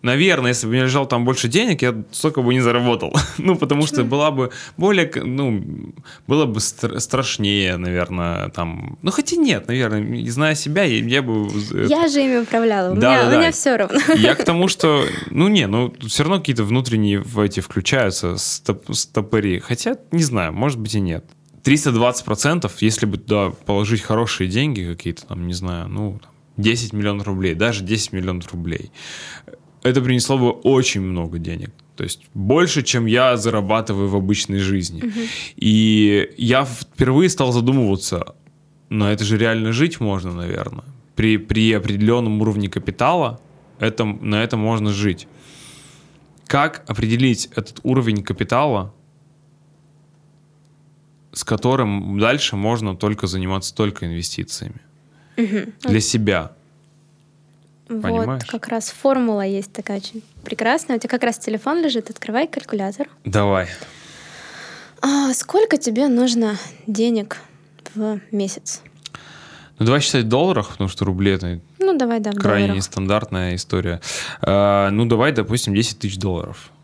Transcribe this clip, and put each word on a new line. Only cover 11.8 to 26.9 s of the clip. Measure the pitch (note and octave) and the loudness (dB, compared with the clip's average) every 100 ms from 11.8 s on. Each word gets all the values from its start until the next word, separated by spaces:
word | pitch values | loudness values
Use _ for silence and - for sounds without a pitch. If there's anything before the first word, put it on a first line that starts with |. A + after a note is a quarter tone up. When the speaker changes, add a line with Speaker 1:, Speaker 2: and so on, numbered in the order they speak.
Speaker 1:
это | - | 2
Speaker 2:
Я | D4 E4+ | 4 4
же | C#4+ | 2
ими | C4+ B3 | 2 0
управляла, | A3+ A3+ A3+ G3+ F3+ | 0 0 2 0 0
у | F#3 | 2
Speaker 1:
Да, | A#2+ | 4
Speaker 2:
меня, | - | 6
Speaker 1:
да, | A#2+ | 6
Speaker 2:
у | |
Speaker 1:
да. | - | 4
Speaker 2:
меня | E4 | 4
всё | D#4+ C#4+ A#3+ | 2 0 2
равно. | D4 C#4+ C#4+ | 2 2 4
<laughs> | |
Speaker 1:
Я | D#4 A3 | 4 4
к | C#3+ | 4
тому, | F3 E3+ F#3 | 2 2 2
что, | - D#3+ D3 - - - | 2 4 4 2 -4 -4
ну, | - F#3 | 2 4
не, | G#3 G#2+ | 4 4
ну, | G#2+ B2 - A#2 | 2 0 -4 -6
всё | - | 0
равно | D3 F#3+ | 2 0
какие-то | - A#2 | 0 0
внутренние | G#2 B2 B2 A2+ G#2 G2+ | 2 2 2 2 2 2
в | - A2 | -2 0
эти | G2+ G2 | 0 0
включаются | F2+ - F#2 C3+ A2 F2 F2 F#2 | -4 -4 0 2 2 0 -4 -4
стоп-, | - - - G2 - | -4 -6 -4 -4 -4
стопори. | G#2+ - - G#2 A2+ G2+ F2 | -6 -4 -4 0 0 0 -2
Хотя, | - B2 A#3 B3+ - | -4 -4 -4 -6 -4
не | E3+ | -2
знаю, | D#3 A#2 E2+ | 0 0 -2
может | F2+ C3+ B2+ | -2 -2 -2
быть | G#2+ | -4
и | G#2+ | -2
нет. | F#2 D#2+ - - _ - | -2 -4 -8 -20 _ -6
Триста | - D3 D3+ | 2 2 4
двадцать | A#2 A#2+ B2 - | 2 2 0 -4
процентов, | G#2+ D3 E3+ G#2+ - | -2 0 0 -4 0
если | A2 A2 A2 | 0 0 -2
бы | F#2+ | -4
туда | - G#2+ F#2+ - - | -2 0 0 -4 -2
положить | G2+ G#2+ A2+ | 0 2 -2
хорошие | - A2 A2+ - F#2 | 0 -2 -2 -2 -2
деньги, | G2+ D3 A2+ | 0 -2 -2
какие-то | F2 E2+ F2 E2 - | -6 -6 -8 -8 -10
там, | F#2 F2 | -8 -6
не | |
знаю, | F2+ F#2 F2 F2+ | -6 -6 -8 -8
ну, | F#2+ G#2 G2+ | -6 -6 -8
там, | - _ _ - | -16 _ _ -2
десять | G#2+ A2+ A#2 | 0 0 -2